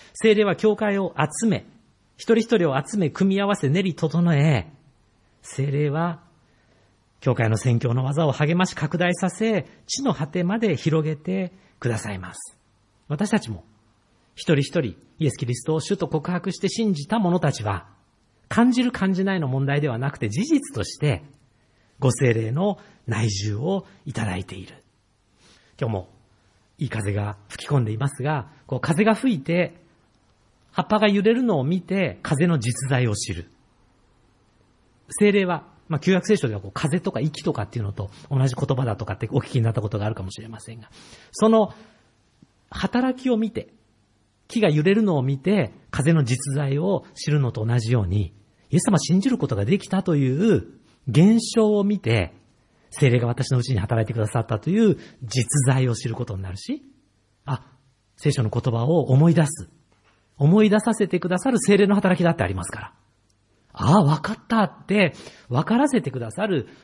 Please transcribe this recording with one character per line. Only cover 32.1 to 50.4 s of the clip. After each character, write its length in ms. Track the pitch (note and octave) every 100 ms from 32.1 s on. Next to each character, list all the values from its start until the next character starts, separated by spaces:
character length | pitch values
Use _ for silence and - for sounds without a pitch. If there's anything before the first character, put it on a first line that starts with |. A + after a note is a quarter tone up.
| -
風 260 | - C#3 F3
の 120 | D#3+
実 300 | A2+ A#2+ C3
在 180 | C3 B2
を 80 | G2+
知 180 | -
る。 160 | E2+ - _ _ _ _ _ _ _ _ _ _ _ _ _ _ _ - -
聖 120 | G#3
霊 140 | G3+ F#3
は、 220 | E3+ - _ -
ま 100 | D3+
あ、 20 |
旧 120 | F3+
約 160 | F#3 F3+
聖 100 | G#3+
書 100 | B2
で 60 |
は 80 | G#2+
こ 60 | G2
う 40 |
風 280 | - D3+ E3+
と 120 | -
か 80 | A2+
息 240 | D3+ -
と 80 | -
か 120 | -
っ 40 | G2+
て 120 | A#2+
い 20 |
う 40 | G2+
の 60 |
と 200 | G2+ G2 - -
同 160 | C3+ C3
じ 100 | A#2+
言 220 | C#3 C3
葉 80 | C3
だ 100 | G#2
と 100 | G2
か 100 | G2
っ 20 |
て 100 | A#2
お 80 | C#3
聞 100 | -
き 60 | C3
に 80 |
な 80 | A2+
っ 20 |
た 80 | A2+
こ 80 | G#2+
と 80 | A2
が 80 | G#2
あ 40 |
る 40 |
か 80 | A2
も 80 | F#2+
し 100 | -
れ 80 | A2+
ま 120 | A2+
せ 160 | - A#2
ん 40 |
が、 100 | A2 - - - -
そ 180 | - A3
の 240 | A3 G#3 - - _ _ _ _ _ _ _ _
働 500 | - - B3 C4 B3+
き 100 | C4
を 80 | A3+
見 140 | A3
て、 220 | - - _ _ _ _ _ _ _ -
木 140 | -
が 80 | G3+
揺 140 | D3+
れ 100 | D#3
る 100 | G3+
の 140 | G#3+ D3+
を 60 |
見 160 | C3 C#3
て、 340 | F3 G#3 A2+ - _
風 240 | - C#3+
の 100 | E3
実 320 | A#2+ B2 C#3+ C3+
在 220 | C#3 C#3
を 260 | F3+ G3 - -
知 160 | -
る 80 | D3
の 120 | B2+
と 140 | A2 A2
同 120 | A#2+
じ 120 | A2
よ 120 | A#2+
う 40 | F#2+
に、 260 | G2+ F#2+ - _ _ _
イ 60 | D#3+
エ 40 |
ス 60 | -
様 140 | F3+
信 200 | - F3+
じ 100 | C4
る 80 | B3+
こ 80 | C3+
と 80 | G2+
が 100 | G2+
で 140 | G3
き 80 | -
た 160 | F#3+
と 120 | - D3+
い 160 | C3+
う 360 | C3+